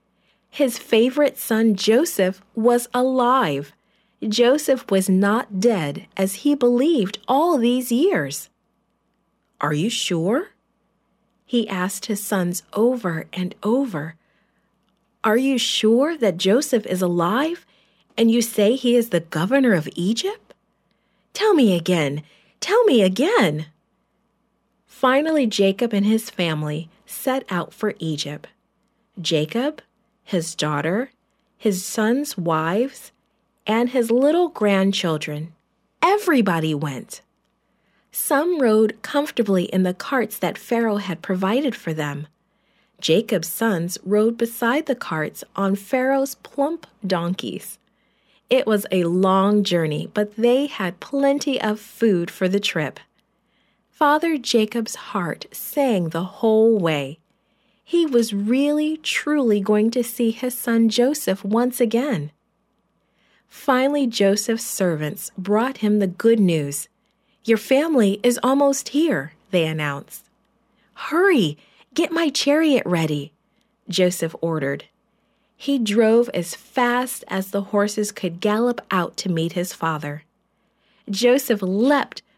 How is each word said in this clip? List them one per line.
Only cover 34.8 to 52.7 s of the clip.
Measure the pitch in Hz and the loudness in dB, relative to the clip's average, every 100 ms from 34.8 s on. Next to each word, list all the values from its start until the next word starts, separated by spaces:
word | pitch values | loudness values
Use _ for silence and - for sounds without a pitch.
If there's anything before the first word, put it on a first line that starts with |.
| 196 196 175 151 151 147 165 - _ _ _ _ | 2 0 -2 -2 -4 -8 -10 -16 _ _ _ _
everybody | 339 415 403 269 196 165 160 | 2 2 2 2 2 0 0
went. | 147 151 131 - - _ _ _ _ _ _ _ _ _ | -2 -4 -6 -12 -18 _ _ _ _ _ _ _ _ _
Some | - - 285 339 339 | -8 -2 0 0 2
rode | 240 214 220 - | 2 4 2 0
comfortably | - 294 294 - 202 185 | -4 -2 -2 -2 0 0
in | 175 185 | 0 0
the | 185 | 0
carts | 180 - 269 - - | -2 -4 -2 -2 -4
that | 175 - | -6 -6
Pharaoh | - 233 226 208 | -4 -2 0 -2
had | 190 165 | -4 -8
provided | - 185 190 240 294 | -4 -2 0 0 -2
for | - - | -4 -6
them. | 156 147 143 151 _ _ _ _ _ _ _ | -6 -6 -8 -12 _ _ _ _ _ _ _
Jacob's | - 170 233 190 165 | 0 2 2 -2 -4
sons | - 226 175 175 - | -2 -2 0 -4 -6
rode | 185 208 220 233 | -2 2 2 0
beside | 233 - 233 277 311 | -4 -2 0 0 -2
the | |
carts | 247 - 160 151 - - - | -4 -4 -4 -6 -8 -12 -4
on | 196 | -2
Pharaoh's | 196 - 254 262 277 269 - | -2 -2 -2 2 0 0 -6
plump | - - 285 330 - _ | -10 -4 -2 -4 -12 _
donkeys. | 190 175 170 190 110 - - - _ _ _ _ _ _ - | -4 -2 -2 -4 -6 -10 -12 -20 _ _ _ _ _ _ -2
It | 254 - | 0 2
was | 208 - | 0 0
a | 185 | -2
long | 170 180 190 190 196 208 | 0 2 2 4 4 2
journey, | 196 175 156 151 165 | 2 0 0 -4 -6
but | - 208 208 | -4 -4 0
they | 233 254 285 | 2 2 0
had | - 185 175 | -4 -6 -8
plenty | - 277 277 285 285 262 | -6 -2 0 0 -2 -2
of | 214 214 | -2 -4
food | - - 233 180 170 | -10 -2 2 2 -2
for | - 185 | -2 -2
the | 202 | 0
trip. | 202 | -2